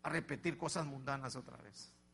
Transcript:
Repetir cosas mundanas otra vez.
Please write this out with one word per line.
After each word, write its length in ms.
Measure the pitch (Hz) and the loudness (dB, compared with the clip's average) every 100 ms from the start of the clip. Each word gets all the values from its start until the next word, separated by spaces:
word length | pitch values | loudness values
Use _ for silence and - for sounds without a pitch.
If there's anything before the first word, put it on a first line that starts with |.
| 156 | 4
Repetir 480 | 156 - 135 175 147 | 2 2 2 2 2
cosas 300 | 151 180 151 | 2 2 2
mundanas 500 | 139 131 139 131 127 | -2 -2 -2 -2 -4
otra 200 | - - | -8 -12
vez. 340 | 104 - - - - | -14 -14 -16 -18 -20